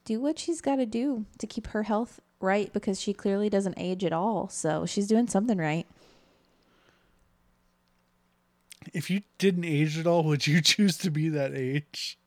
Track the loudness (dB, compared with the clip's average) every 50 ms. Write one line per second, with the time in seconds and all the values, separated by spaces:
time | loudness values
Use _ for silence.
0 | _ -4 -4 -2 0 -2 -2 -2 -2 -4 -4 -2 0 0 0 0 0 -2 -2 -2
1 | -2 0 -2 -4 -6 -8 -10 -12 -12 -8 -8 -8 -10 -6 -4 -4 -2 0 0 0
2 | 0 -2 -8 -20 _ _ _ -4 -2 0 2 2 0 -2 -4 -4 -2 -2 -4 -2
3 | -2 -4 -4 -2 0 0 0 2 0 2 2 2 0 0 -4 -4 -4 -4 -4 -2
4 | -2 0 0 0 0 0 0 -2 -4 -4 -6 -4 -2 0 0 0 -2 -2 -2 -2
5 | 0 2 4 4 4 4 2 0 2 2 0 0 0 0 0 -2 -4 _ -14 _
6 | -20 -20 -20 _ _ _ _ _ _ _ _ _ _ _ _ _ _ _ _ _
7 | _ _ _ _ _ _ _ _ _ _ _ _ _ _ _ _ _ _ _ _
8 | _ _ _ _ _ _ _ _ _ _ _ _ _ _ -20 _ -20 -8 -6 -6
9 | -2 -2 -2 -2 -2 _ _ 2 2 2 2 2 -2 0 2 2 2 2 0 0
10 | 2 2 2 4 4 2 2 2 2 4 4 4 4 4 4 6 4 4 4 2
11 | -2 -2 0 0 0 0 0 0 -2 -2 -2 -2 -2 0 -2 -2 -4 _ -12 -10
12 | -10 -10 -12 _ _